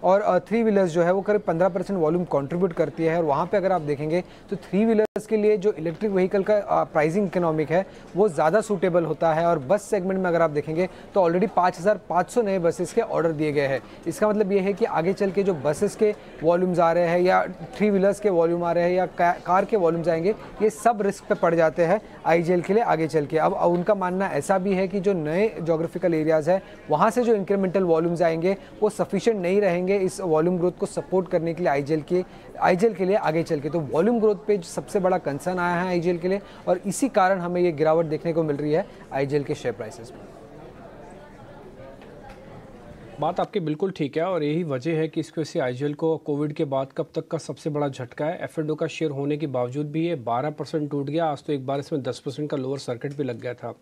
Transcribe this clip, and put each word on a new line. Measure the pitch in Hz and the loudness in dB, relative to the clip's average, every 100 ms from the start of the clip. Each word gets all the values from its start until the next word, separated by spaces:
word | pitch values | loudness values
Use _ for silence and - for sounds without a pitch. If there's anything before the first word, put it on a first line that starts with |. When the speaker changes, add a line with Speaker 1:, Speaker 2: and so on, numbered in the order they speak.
Speaker 1:
और, | 180 196 | 4 4
अ, | 208 180 | 4 0
three | 175 220 | 2 0
wheelers | 226 196 190 | 2 4 2
जो | 160 | 2
है | 170 | 2
वो | 190 | 2
करीब | 190 208 | 2 0
पन्द्रह | 202 165 185 | 0 2 2
percent | 185 180 196 | 0 -4 0
volume | 156 175 | 2 2
contribute | 170 143 139 170 185 | 0 -2 -2 -2 -2
करती | 165 156 139 | 0 -2 0
है। | 165 165 | 0 2
और | |
वहाँ | 160 139 175 | 2 0 0
पे | 208 | 0
अगर | 185 | 2
आप | 180 | 0
देखेंगे | 147 143 151 170 180 - - | 0 -4 -2 -2 -4 -16 -10
तो | 196 | -10
three | - 185 226 | -4 0 2
wheelers | 214 214 - - | 2 2 -2 -2
के | 220 | 0
लिए | 208 214 | 2 2
जो | 190 | 0
electric | 208 160 160 214 | -2 -4 -4 0
vehicle | 190 185 202 | 2 2 2
का, | 190 208 | 2 0
अ, | 196 160 | 2 0
pricing | 156 165 151 170 202 | 2 2 2 2 0
economic | 180 170 156 156 | 0 0 0 0
है | 160 190 - - - | 0 -2 -10 -10 0
वो | 214 | 2
ज़्यादा | 156 156 196 | 4 2 2
suitable | - 202 190 175 | 0 0 2 2
होता | 160 156 170 | 0 0 0
है। | 156 170 | 2 2
और | 170 | 0
बस | 131 202 | 2 -2
segment | - 214 180 190 | 0 -2 -2 -2
में | 185 | 0
अगर | 170 | 2
आप | 165 | 2
देखेंगे | 147 147 156 185 - - | 0 -4 -2 -4 -4 -4
तो | 202 175 | 2 2
already | 170 202 - | 2 0 2
पाँच | 180 175 | 0 0
हज़ार | 170 208 - | 0 0 0
पाँच | 165 175 | -2 0
सौ | - | 0
नए | 214 190 | 0 2
buses | 170 156 175 | 0 0 -2
के | - | -2
ऑर्डर | 226 147 160 | -2 0 0
दिए | 156 156 | 0 0
गए | 143 139 | 2 0
हैं। | 135 - - - | -2 -6 -12 -10
इसका | 160 214 | 0 0
मतलब | 208 202 | 2 2
ये | 196 | 2
है | 190 | 0
कि | 196 226 | 0 0
आगे | 151 165 | 0 0
चल | 190 196 | 0 0
के | 190 | 0
जो | 196 | 0
buses | 170 135 151 208 - | 0 0 0 -2 2
के | 214 208 - - | 0 0 -10 -2
volumes | 156 175 185 175 | 2 4 2 4
आ | 170 | 4
रहे | 165 175 | 4 2
हैं | 175 | 4
या | 180 185 180 | 4 4 2
थ्री | 185 165 - 214 | -6 -14 0 2
wheelers | 196 196 196 | 4 2 2
के | 214 | 0
volume | 175 165 170 | 2 2 2
आ | 170 | 0
रहे | 170 | 2
हैं | 175 | 2
या | 180 180 | 2 0
का-, | - 175 175 - | 2 2 2 2
car | 180 196 | 2 2
के | 220 | 2
volumes | 170 170 160 | 2 2 0
आएंगे, | 165 170 220 - - | 0 0 -2 -8 -2
ये | 214 | 0
सब | - 226 220 | 2 0 2
risk | 202 196 | 0 -2
पे | - 196 | -4 0
पड़ | 175 170 | 2 4
जाते | 160 156 | 2 4
हैं | 165 208 - - - | 2 2 -2 -8 2
आईजीएल | 170 165 180 | 2 4 0
के | 165 | 2
लिए | 196 | 2
आगे | 233 160 160 | 2 2 2
चल | 156 143 | 0 0
के। | 156 | 0
अब, | 160 | 0
अब | 190 170 | 2 2
उनका | 175 175 202 | 2 2 0
मानना | 180 185 196 | 0 -2 -2
ऐसा | 143 143 190 | -2 0 0
भी | 185 | 2
है | 185 190 | 0 0
कि | 202 | 0
जो | 190 | 0
नए | 190 151 165 214 160 | 0 0 0 0 -2
geographical | 165 160 165 175 185 | -2 0 0 -2 0
areas | 160 156 160 151 | 0 2 2 2
है | 190 - - - | 0 -2 -20 -2
वहाँ | 151 202 | 2 2
से | 233 | 2
जो | 240 220 | 2 2
incremental | 185 196 190 180 | 2 0 2 0
volumes | 185 160 170 170 | 2 2 2 2
आएंगे | 170 165 170 196 - - | 0 2 0 -2 -6 -2
वो | 214 | -2
sufficient | - 175 196 233 220 | 0 -2 0 0 0
नहीं | 175 196 | 2 2
रहेंगे | 202 175 180 202 | 2 2 0 0
इस | 185 185 | 0 -2
volume | 190 156 165 180 | 0 2 2 2
growth | 175 | 0
को | - 196 | -2 -6
support | - 151 185 180 | -6 -2 -2 0
करने | 180 165 | -2 -2
के | 165 | -2
लिए | 175 | 0
आईजीएल | 143 139 156 | 0 0 -2
के, | 143 180 180 - - - | 0 -2 -2 -10 -18 -2
आईजीएल | 165 180 226 | 2 4 2
के | 185 185 | 2 0
लिए | 208 | 2
आगे | - 156 | 2 -2
चल | 156 160 | -2 -4
के। | 147 | -2
तो | 165 | -4
volume | 143 143 196 240 | -2 0 2 2
growth | 214 208 - | 2 0 0
पे | 208 | -2
जो | |
सबसे | 165 - 147 208 | -2 -10 -4 0
बड़ा | 185 185 | 2 0
concern | - 143 180 185 | -2 -4 -4 -2
आया | 175 175 | 0 0
है | 185 | 0
आईजीएल | 180 165 175 | 0 0 -2
के | 175 | -2
लिए | 196 196 - - | -2 -6 -12 -2
और | 180 196 | -2 0
इसी | 180 269 | -2 0
कारण | 208 185 190 | 2 4 2
हमें | 175 180 | 0 0
ये | 175 | 0
गिरावट | 147 156 160 165 | 2 2 4 2
देखने | 151 170 | -2 -2
को | 160 | -2
मिल | 160 143 | 0 -2
रही | 147 | 0
है | 151 208 - - | 0 -2 -10 -8
आईजीएल | 131 139 147 | -4 0 -2
के | 139 147 | -2 -4
share | 127 | -6
prices | 117 110 107 113 - | -6 -10 -12 -16 -18
में। | 104 - - - - - - - - - - - - - - - - - - - - - - - - - - - - - | -18 -20 -20 -20 -20 -20 -20 -20 -20 -20 -20 -20 -20 -20 -20 -20 -20 -20 -20 -20 -20 -20 -18 -20 -20 -20 -20 -20 -20 -6
Speaker 2:
बात | 151 180 | -6 -4
आपकी | - 208 | -4 -4
बिल्कुल | 156 151 196 | -4 -4 -4
ठीक | 180 147 156 | -4 -4 -2
है | |
और | 175 180 | -2 -2
यही | 147 156 | -2 -2
वजह | 170 135 131 160 | -2 -4 -2 -2
है | 160 | -2
कि | 160 | -4
इसकी | 151 - | -8 -6
वजह | 147 | -6
से | 170 | -2
आईजीएल | 131 123 147 | -4 -2 -4
को | 147 160 156 | -2 -2 -2
कोविड | - 143 151 | -2 -2 -2
के | 147 156 | -2 -2
बाद | 135 135 - | -2 -4 -6
कब | 156 - | -6 -6
तक | 160 | -6
का | 165 | -8
सबसे | - 143 160 | -8 -8 -6
बड़ा | 147 143 | -2 -4
झटका | 123 123 - 147 | -4 -12 -6 -6
है। | 180 | -4
एफ़ | 160 - | -8 -6
एंड | 151 | -4
ओ | 156 | -4
का | 160 | -4
share | - 160 | -4 -4
होने | 135 143 147 | -2 -4 -4
के | 151 | -4
बावजूद | 127 123 131 151 | -2 -4 -4 -6
भी | 151 170 | -4 -2
ये | 160 | -4
बारह | 117 117 147 | -2 -2 -2
परसेंट | 147 139 160 147 | -6 -6 -4 -2
टूट | 143 139 | -4 -2
गया। | 151 165 | -2 -2
आज | 143 | -4
तो | - | -4
एक | 147 131 | -6 -2
बार | 139 | -6
इसमें | 135 156 | -4 -4
दस | 127 120 | -4 -6
परसेंट | - 123 151 | -8 -8 -6
का | 147 | -4
lower | 131 139 | -4 -6
circuit | - 117 143 | -6 -8 -8
भी | 143 | -6
लग | 135 117 | -6 -6
गया | 123 | -10
था। | 120 120 - | -10 -12 -12